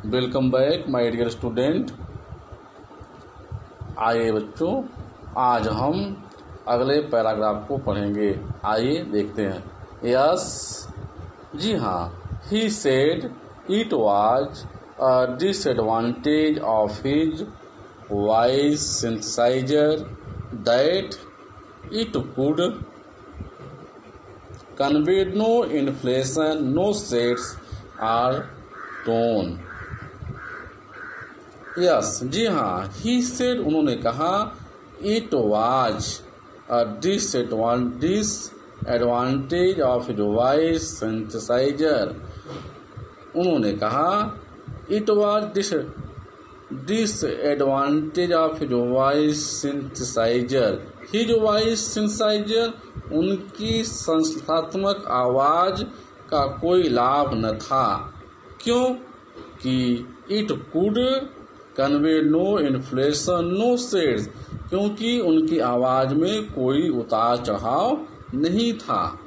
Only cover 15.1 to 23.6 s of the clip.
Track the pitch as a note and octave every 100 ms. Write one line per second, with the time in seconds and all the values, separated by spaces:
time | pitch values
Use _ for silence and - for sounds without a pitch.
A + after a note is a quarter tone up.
15.1 | B2+ B2+ B2+ F#3 F#3+ D3 A2+ A2 A2+ A#2
16.1 | A#2+ D3 D3+ D#3 D3+ - A2 G#2+ - C3+
17.1 | D3 D#3+ D#3 G#3 - - - - - -
18.1 | G2+ G#2 A2 A#2+ C3+ D3 D3 - - A#2
19.1 | A2 - - A#2+ C3 C3 D3 D3+ D#3 -
20.1 | - - - - A#2 A2+ B2 D3 F#3+ F#3+
21.1 | - - - - - - - - G#3+ A3+
22.1 | C#3 - - C#3 D#3 F3 G#2 - - -
23.1 | - - - - -